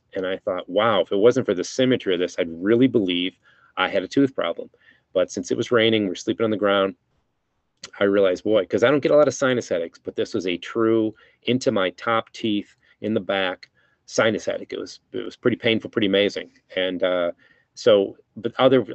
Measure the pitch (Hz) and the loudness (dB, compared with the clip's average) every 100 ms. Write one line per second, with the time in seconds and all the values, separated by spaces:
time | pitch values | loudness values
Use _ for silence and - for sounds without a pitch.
0 | _ 98 92 95 - 90 - 95 113 98 | _ -8 -6 -6 -6 -6 -4 0 2 2
1 | - 101 117 131 107 90 - - 127 120 | 0 4 4 4 0 -2 -4 0 2 2
2 | 98 87 90 - 82 82 98 120 131 117 | 0 -2 -2 -4 -6 -4 0 4 4 2
3 | 92 90 92 - _ _ _ - 92 95 | 0 -2 -4 -8 _ _ _ -4 -2 -2
4 | 92 139 135 - 85 - - _ _ _ | -2 0 0 0 -4 -6 -12 _ _ _
5 | _ 92 87 101 - 117 117 117 113 110 | _ -2 -2 -4 -4 -4 0 2 4 2
6 | 98 85 - 101 113 101 101 98 98 - | 0 -4 -6 -2 -2 0 0 2 0 -4
7 | _ _ _ _ _ _ _ _ - - | _ _ _ _ _ _ _ _ -20 -2
8 | 101 101 95 90 104 107 90 98 120 147 | 2 4 2 0 0 0 0 2 2 2
9 | 147 147 143 - 131 123 - 87 85 - | 4 4 4 2 0 0 -2 -4 -6 -10
10 | - - 104 107 90 87 - 117 113 113 | -10 -6 -4 -4 -4 -6 -6 -2 2 2
11 | 110 - _ _ - 127 - 107 92 - | 0 -6 _ _ -2 0 0 0 -2 -2
12 | 117 113 - - 113 104 - _ _ _ | -2 -2 -4 -6 -4 -4 -6 _ _ _
13 | 110 110 90 98 92 - - _ _ _ | -4 -4 -2 -2 -2 -6 -14 _ _ _
14 | - - 113 101 - 90 - - - - | -6 0 0 0 -4 -8 -8 -10 -12 -16
15 | _ 107 101 - 127 104 117 110 - 117 | _ -12 -12 -4 -2 -2 0 -2 -2 -4
16 | 101 98 101 90 85 _ _ 92 92 90 | 0 2 0 -2 -10 _ _ -4 -4 -2
17 | 92 90 87 - _ _ _ - 120 104 | -2 0 -2 -6 _ _ _ -2 4 4
18 | 101 - _ 110 113 - 131 131 98 | 2 -6 _ -12 -8 2 4 4 2